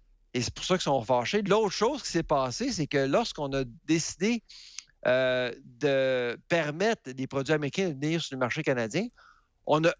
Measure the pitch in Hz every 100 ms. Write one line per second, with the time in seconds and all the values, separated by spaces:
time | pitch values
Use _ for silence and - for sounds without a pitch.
0 | _ _ _ 123 120 - - 180 - 135
1 | 113 123 120 208 190 208 208 - 233 285
2 | - 170 156 143 127 120 262 190 143 139
3 | 135 180 233 - 139 135 123 113 - 165
4 | - - 202 240 - - - - - _
5 | - 127 131 127 123 - 135 120 139 135
6 | 131 127 120 113 - 170 147 151 214 226
7 | - 127 131 139 131 156 143 - 190 135
8 | 147 165 - 131 120 156 151 127 113 151
9 | 240 - - _ _ _ - 151 165